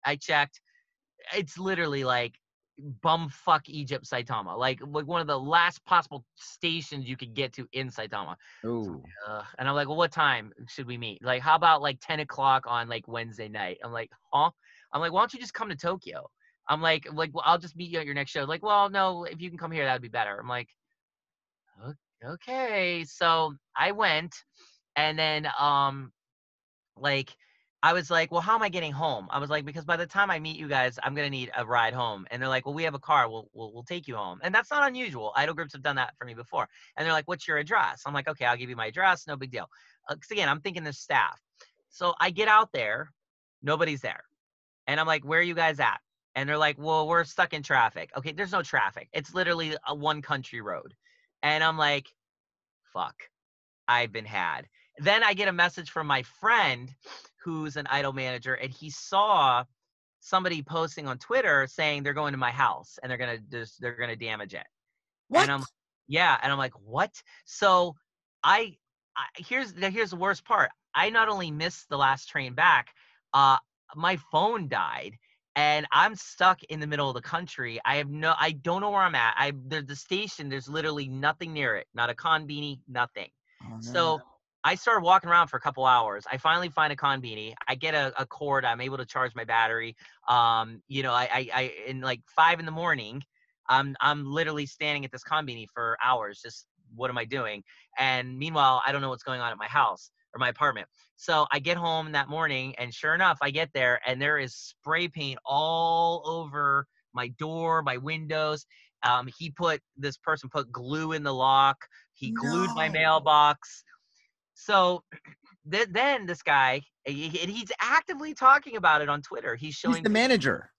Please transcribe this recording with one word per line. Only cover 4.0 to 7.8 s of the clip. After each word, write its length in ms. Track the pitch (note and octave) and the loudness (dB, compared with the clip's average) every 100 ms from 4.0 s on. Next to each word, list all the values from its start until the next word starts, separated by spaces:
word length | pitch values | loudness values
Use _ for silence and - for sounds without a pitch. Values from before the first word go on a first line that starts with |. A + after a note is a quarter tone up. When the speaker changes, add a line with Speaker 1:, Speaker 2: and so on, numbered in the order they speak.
Speaker 1:
Saitama. 520 | - B2+ A#2+ A#2+ F#2+ F#2+ | -6 -8 -4 -6 -6 -2
Like, 240 | B2+ C3 C#3+ | -2 -2 -6
like, 200 | D3 D3 | -6 -2
one 140 | F3 | -4
of 60 | D#3 | -2
the 120 | C#3+ | -4
last 460 | C3+ E3+ F3 - | 2 4 4 0
possible 400 | - F3+ D#3+ C#3+ - _ | 0 0 0 -12 -16 _
stations 720 | - - E3+ E3 D3 C#3+ B2+ | -20 -8 -4 -4 -6 -10 -10
you 100 | B2+ | -10
could 180 | A#2+ | -10
get 180 | A2 C3+ | -6 -6
to 120 | A#2+ B2+ | -6 -12
in 160 | B2+ | -8